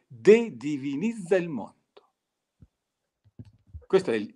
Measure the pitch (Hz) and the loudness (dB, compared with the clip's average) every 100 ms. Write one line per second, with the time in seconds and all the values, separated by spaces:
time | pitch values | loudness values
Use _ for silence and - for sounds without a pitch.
0 | _ 117 113 220 233 127 143 147 139 139 | _ 2 6 6 6 -6 -6 -6 -4 -4
1 | 214 226 170 190 170 131 92 - _ - | -4 -6 -2 -2 -2 -8 -12 -16 _ -20
2 | - _ _ _ _ _ - _ _ _ | -20 _ _ _ _ _ -20 _ _ _
3 | _ _ _ - - - _ - - 190 | _ _ _ -20 -20 -20 _ -20 0 0
4 | 185 113 101 | 2 -4 -4